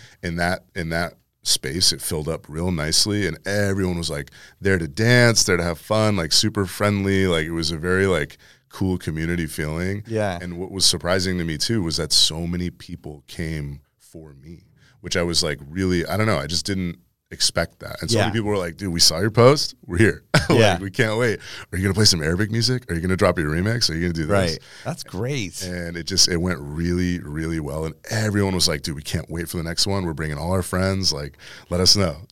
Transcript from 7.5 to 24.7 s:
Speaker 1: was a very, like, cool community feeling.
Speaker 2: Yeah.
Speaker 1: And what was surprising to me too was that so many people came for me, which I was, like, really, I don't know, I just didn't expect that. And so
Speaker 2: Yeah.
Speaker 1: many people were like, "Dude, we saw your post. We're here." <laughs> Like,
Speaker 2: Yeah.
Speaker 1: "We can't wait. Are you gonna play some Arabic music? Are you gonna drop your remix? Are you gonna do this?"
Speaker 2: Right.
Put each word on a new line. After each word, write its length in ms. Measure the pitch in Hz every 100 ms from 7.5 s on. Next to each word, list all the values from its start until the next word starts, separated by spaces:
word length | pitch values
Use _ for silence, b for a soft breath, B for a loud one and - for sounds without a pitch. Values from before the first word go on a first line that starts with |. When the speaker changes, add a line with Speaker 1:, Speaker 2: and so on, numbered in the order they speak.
Speaker 1:
was 180 | 82 78
a 80 | 80
very, 280 | 87 92 98
like, 300 | 85 71 - b b b
cool 280 | - 95 90
community 480 | - 80 82 87 82
feeling. 560 | - 76 78 92 101 107
Speaker 2:
Yeah. 320 | 110 104 87
Speaker 1:
And 180 | 90 85
what 120 | 92
was 140 | 98 90
surprising 520 | 87 87 95 92 90
to 60 |
me 140 | 82 76
too 240 | - 113
was 140 | 82 73
that 160 | 78
so 340 | - - 78 85
many 240 | 90 87
people 540 | - - 85 80 73 -
came 540 | - 80 78 71 69 _ _
for 360 | _ 85 78
me, 300 | 69 73 85 _ _ b b
which 160 | 87 92
I 60 |
was, 200 | 87 82
like, 160 | 82 73 71
really, 380 | 85 95 90 -
I 100 | 95
don't 100 | 110
know, 120 | 85
I 80 | 71
just 180 | 85 -
didn't 320 | 95 90 - _ _ -
expect 500 | 80 - - 85 -
that. 160 | - -
And 80 | -
so 80 | 113
Speaker 2:
Yeah. 60 | 95
Speaker 1:
many 80 |
people 160 | 110 104
were 80 | 104
like, 180 | 87 78
"Dude, 160 | 98
we 80 | 85
saw 180 | - 80
your 120 | 104
post. 440 | - 123 147 - - -
We're 100 | 87
here." 240 | 107 - _
<laughs> 40 | - -
Like, 80 | 113
Speaker 2:
Yeah. 200 | 107 87
Speaker 1:
"We 100 | 98
can't 260 | 90 110 110
wait. 200 | 123 98 B B B
Are 60 | 87
you 40 |
gonna 100 | 98
play 100 | 95
some 160 | 104 87
Arabic 280 | 76 90 104
music? 400 | 113 113 127 -
Are 40 |
you 60 | 85
gonna 160 | 90 92
drop 220 | 95 87
your 100 | 73
remix? 400 | 78 101 117 -
Are 60 |
you 60 | 80
gonna 100 | 87
do 140 | 82 78
this?" 240 | 101 90
Speaker 2:
Right. 60 | 78 B